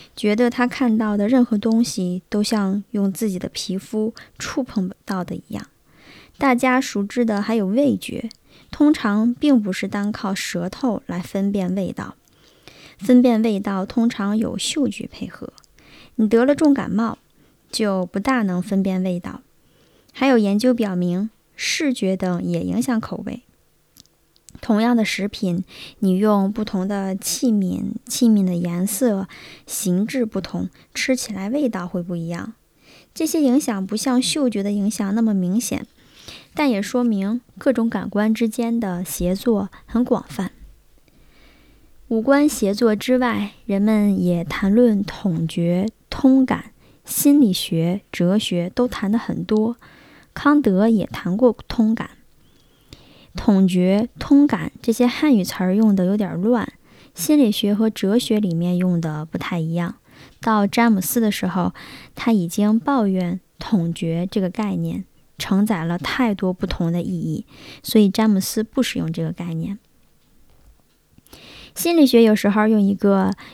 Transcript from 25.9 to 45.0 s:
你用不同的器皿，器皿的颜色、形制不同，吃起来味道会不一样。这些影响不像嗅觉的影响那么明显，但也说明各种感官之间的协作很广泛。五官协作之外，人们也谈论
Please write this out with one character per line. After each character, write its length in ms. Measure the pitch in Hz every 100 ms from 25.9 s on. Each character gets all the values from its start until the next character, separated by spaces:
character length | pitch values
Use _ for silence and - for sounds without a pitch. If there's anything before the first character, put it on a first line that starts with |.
| -
你 180 | 190 185
用 340 | 214 202 196
不 140 | 208 214
同 200 | 190 190
的 300 | 202 190 190
器 320 | - - 254
皿， 460 | 214 185 180 - - -
器 220 | - 240
皿 160 | 208
的 100 | 185
颜 320 | 175 175 175 196
色、 440 | - 254 196 190 - - - -
形 400 | - 190 180 220
制 200 | 269 220
不 160 | 190
同， 280 | - 180 185 - _
吃 220 | - - 254
起 160 | -
来 180 | 196 196
味 200 | 277 269
道 180 | 190 175
会 160 | 180
不 140 | 175 175
一 100 | 165
样。 280 | 170 - - _ _ _ - _
这 120 | - 320
些 160 | 330
影 160 | 277 254
响 300 | 294 202 190
不 80 | 214
像 260 | 269 247
嗅 280 | 254 320 262
觉 120 | 208
的 120 | 196
影 180 | 208 202
响 240 | - 202 214
那 60 |
么 120 | 226
明 280 | 196 180 202
显， 260 | - - - _ _ - - - -
但 160 | - 294
也 120 | 208
说 200 | 208 247 240
明 340 | 202 196 240 - -
各 140 | -
种 180 | 247 233
感 200 | 202 196
官 240 | 202 214
之 160 | 220 233
间 280 | 214 233 233
的 280 | 208 175 185
协 280 | - 175
作 360 | 190 - 208 196 - -
很 180 | 226
广 220 | 247 226 -
泛。 240 | - 185 - - - _ _ _ _ _ _ - _ _ _ _ - -
五 120 | 220
官 280 | 240 277 294
协 240 | - 202
作 200 | 208 240
之 240 | 208 - 254
外， 320 | 247 214 202 - -
人 160 | 196
们 400 | 208 214 208 190
也 220 | 180 175
谈 300 | 151 - 196
论 280 | 214 247 208